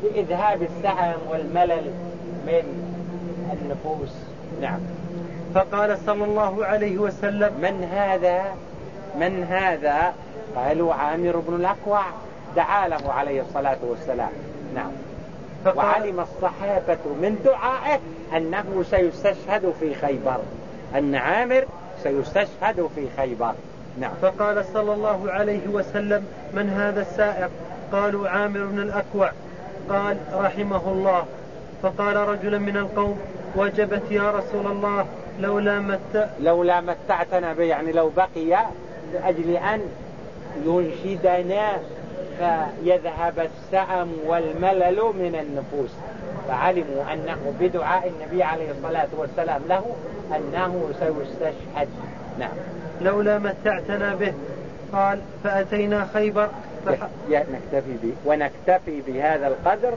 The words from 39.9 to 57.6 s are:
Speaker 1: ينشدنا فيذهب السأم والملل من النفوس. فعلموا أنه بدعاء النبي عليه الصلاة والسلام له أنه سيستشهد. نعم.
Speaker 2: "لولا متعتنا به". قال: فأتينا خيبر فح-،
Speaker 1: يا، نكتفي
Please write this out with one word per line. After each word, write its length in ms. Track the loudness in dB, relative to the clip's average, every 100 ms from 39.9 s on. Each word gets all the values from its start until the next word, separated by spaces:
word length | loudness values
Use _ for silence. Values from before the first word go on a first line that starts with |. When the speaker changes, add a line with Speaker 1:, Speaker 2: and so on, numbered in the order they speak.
| -8 -12 -12 -14 -14 -10 -4 2
Speaker 1:
ينشدنا 1080 | 4 2 -2 -4 2 4 4 2 0 2 -2 -6 -10 -10 -10 -10 -2
فيذهب 1000 | 0 2 0 -2 4 4 2 0 -2 0
السأم 720 | -4 -4 0 0 2 0 -2 -2 0
والملل 760 | 2 2 2 2 6 4 4 2
من 220 | 2 -2 -2
النفوس. 480 | -4 -6 -4 -2 -4 -4 -12 -10 -8 -8 -4
فعلموا 680 | 2 2 2 0 -2 -2
أنه 400 | -4 -4 -4 -4 0
بدعاء 480 | 2 2 2 2 0
النبي 360 | -6 -4 0
عليه 280 | 2 0 -4
الصلاة 360 | -4 -2 0 0 -2
والسلام 440 | -4 -2 0 0 2
له 160 | 0 0 -6 -8 -10 -4 -4
أنه 540 | -2 -2 0 0 -2 0
سيستشهد. 880 | -2 -2 -4 -4 -4 -4 -8 -4 -4 -4 -12 -12 -10 -6
نعم. 100 | -6 -6 -10 -10 -10 -2
Speaker 2:
"لولا 380 | 2 4 4 4
متعتنا 760 | 2 0 0 0 -2 -2 0 0
به". 180 | -2 -2 -8 -10 -10 -12 -4
قال: 260 | 2 4 2 -4 -4
فأتينا 640 | 0 2 2 2 2 2 2
خيبر 360 | 2 2 4 2 0 -10 -6 -2
فح-، 220 | 0 -2 -8 2
Speaker 1:
يا، 160 | 2 2
نكتفي 400 | -4